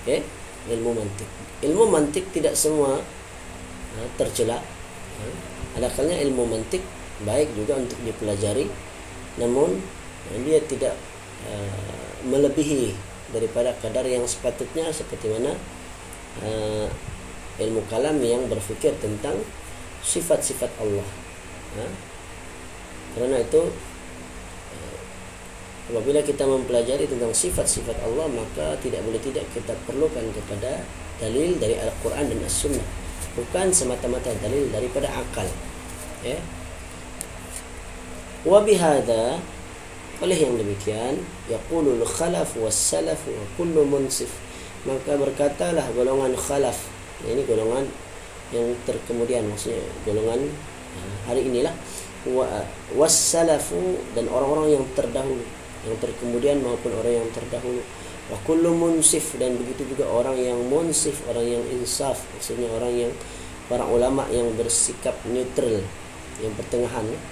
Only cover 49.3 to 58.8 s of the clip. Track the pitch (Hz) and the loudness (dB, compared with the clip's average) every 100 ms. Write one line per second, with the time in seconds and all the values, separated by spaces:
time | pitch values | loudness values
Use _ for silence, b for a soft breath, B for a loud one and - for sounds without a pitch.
49.3 | 123 104 104 - 117 - - 110 107 113 | 2 0 -2 -2 -4 -4 -4 0 2 2
50.3 | 120 147 151 - - - 90 95 98 123 | 2 0 -4 -10 -12 -12 -10 -8 -6 0
51.3 | 127 131 120 156 170 B B B - 131 | 2 2 2 2 0 B B B -8 0
52.3 | 127 127 104 - - - 120 156 - - | 2 2 0 -4 -8 -2 4 6 6 4
53.3 | 165 165 147 - 175 180 180 - 117 120 | 4 6 4 2 0 0 0 -2 -2 2
54.3 | 123 139 151 151 143 131 143 120 127 135 | 2 4 4 6 6 4 0 0 0 0
55.3 | 127 117 - - - 113 110 117 - 120 | -2 -4 -10 -12 -10 -6 -2 -4 -4 -2
56.3 | 120 143 143 123 120 123 107 117 117 113 | 2 4 4 2 0 0 2 4 4 2
57.3 | 113 107 120 123 123 120 B B B - | -4 -4 -4 -2 -4 -4 B B B -8
58.3 | - - 160 170 170 | -4 2 6 6 6